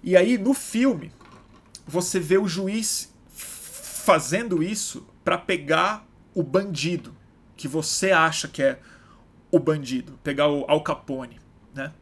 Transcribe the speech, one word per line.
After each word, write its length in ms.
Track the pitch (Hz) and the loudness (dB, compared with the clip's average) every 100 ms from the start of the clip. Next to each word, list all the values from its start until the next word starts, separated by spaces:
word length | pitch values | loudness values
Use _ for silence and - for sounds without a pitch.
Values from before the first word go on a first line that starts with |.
E 140 | - 180 | 6 6
aí, 220 | 196 240 | 6 2
no 160 | 202 | 2
filme, 580 | 269 - 220 262 185 160 - - - - - _ - - | 0 -2 0 2 0 -8 -18 -20 -20 -20 -20 _ -20 -6
você 340 | 160 175 190 | -4 -2 -2
vê 180 | 156 190 | 2 2
o 100 | 202 | 2
juiz 640 | 165 190 214 220 - - _ - | -2 -4 -2 -2 -4 -6 _ -18
f-, 680 | - - - - - - - - | -12 -10 -8 -10 -10 -8 -4 4
fazendo 560 | 165 - 185 233 180 | 4 4 -4 -2 -2
isso 420 | 170 208 - - - - | -2 -4 -6 -10 -16 -8
pra 140 | - 170 | -4 -2
pegar 720 | - 180 143 160 185 214 - - - | -2 -4 0 2 2 -2 -12 -20 -10
o 100 | - | -6
bandido 720 | 147 175 202 170 151 175 - - - _ - - | 0 0 0 -4 -4 -4 -8 -20 -20 _ -20 -12
que 100 | 135 | -6
você 440 | 156 156 - 190 | -4 -2 0 4
acha 360 | 175 160 156 - | 4 4 2 -6
que 140 | - | 0
é 180 | 135 123 - - - - - - _ | 0 0 -12 -20 -20 -20 -20 -20 _
o 100 | 170 | 2
bandido, 600 | 139 151 131 127 - 131 | 2 0 -2 -6 -6 -10
pegar 240 | - 139 147 | -8 0 2
o 180 | 147 135 | 2 2
Al 120 | 151 | 2
Capone, 580 | 151 147 - 131 123 117 - - - | 2 -6 -6 -8 -10 -18 -20 -20 -18
né? 200 | 139 143 151 | -12 -12 -12